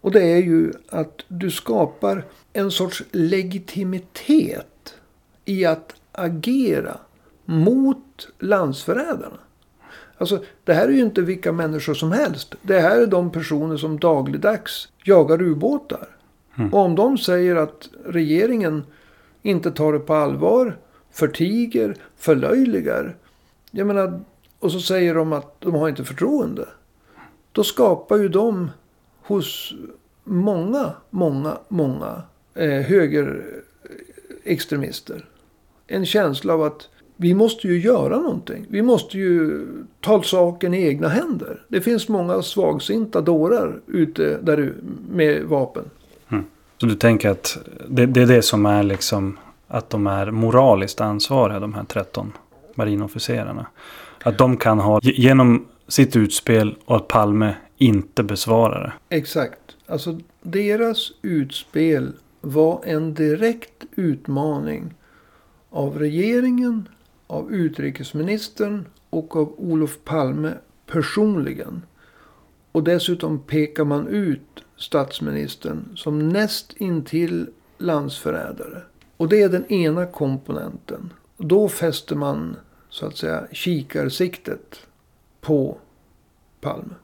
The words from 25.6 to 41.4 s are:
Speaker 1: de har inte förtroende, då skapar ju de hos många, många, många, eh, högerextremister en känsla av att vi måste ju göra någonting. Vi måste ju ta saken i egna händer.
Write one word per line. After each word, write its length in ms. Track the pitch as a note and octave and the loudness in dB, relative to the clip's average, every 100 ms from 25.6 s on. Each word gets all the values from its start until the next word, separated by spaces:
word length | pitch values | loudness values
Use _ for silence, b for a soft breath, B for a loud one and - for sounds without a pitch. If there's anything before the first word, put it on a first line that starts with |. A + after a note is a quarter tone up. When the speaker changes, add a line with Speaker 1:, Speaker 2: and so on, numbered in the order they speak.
Speaker 1:
de 140 | F3+ | -2
har 140 | D#3+ D#3 | 0 0
inte 160 | C3+ | -2
förtroende, 640 | C3 C#3 G3+ D4 G3+ - - - _ _ b b b b _ | -8 -2 0 2 0 -4 -10 -14 _ _ b b b b _
då 120 | - | -2
skapar 520 | G#3 - A#3 D#3 - G#3 | 0 4 4 4 2 2
ju 120 | G3 | 2
de 420 | F#3+ A3+ G3 E3+ - _ _ _ _ | 2 0 0 -4 -8 _ _ _ _
hos 520 | - G3+ - - - - - - _ _ | -4 -2 -2 -8 -12 -14 -18 -20 _ _
många, 680 | - F3+ G3+ F#3 F3 C4+ A3 - _ | -4 0 0 0 -2 -2 -4 -8 _
många, 480 | F#3+ E3+ C#3 D3+ - - | -2 -2 0 -4 -8 -6
många, 540 | F#3 C#3 C3 - - - _ _ | -2 -2 -2 -8 -10 -16 _ _
eh, 140 | - D#3+ | -4 0
högerextremister 2500 | C#3 C3 G3 D#3 D3 C#3 C#3 - - - _ - - - - - - - D#3 - D3 C#3 - - - - _ _ _ _ _ _ | 0 2 4 4 2 0 -4 -10 -16 -20 _ -20 -20 -20 -20 -20 -16 -4 -4 -2 -4 -6 -10 -14 -16 -16 _ _ _ _ _ _
en 180 | F#3+ F#3 | -4 0
känsla 480 | G#3+ F3 C3+ F#3+ | 0 0 -2 -2
av 80 | E3 | 0
att 260 | D3+ - - b _ _ | 0 -4 -20 b _ _
vi 180 | F3 | 2
måste 340 | F#3+ A3 A3+ F#3+ | 4 4 2 -2
ju 120 | F3 | 0
göra 380 | G3 A#3 C#3 A#3+ | 4 2 2 0
någonting. 480 | E4+ E3+ - - - | -2 -4 -8 -12 -6
Vi 140 | G3 | 0
måste 360 | A#3 A3+ - F#3+ | 2 2 0 -4
ju 480 | F#3+ F3 D#3 D3+ - - - _ | 0 2 2 -2 -8 -12 -16 _
ta 220 | - G#3+ | 2 2
saken 520 | E3+ F#3 F3 F3 F3+ | 4 2 2 2 -2
i 80 | F3+ | 2
egna 260 | E3+ C#3+ D3+ | 2 2 0
händer. 540 | F#3+ E4+ G3+ | 0 0 -4